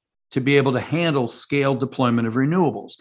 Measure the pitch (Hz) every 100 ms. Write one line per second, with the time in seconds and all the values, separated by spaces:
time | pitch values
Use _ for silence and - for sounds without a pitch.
0 | _ _ _ 139 127 143 139 127 - 151
1 | 170 143 117 - - 143 135 131 123 -
2 | 123 117 113 117 139 180 156 107 - -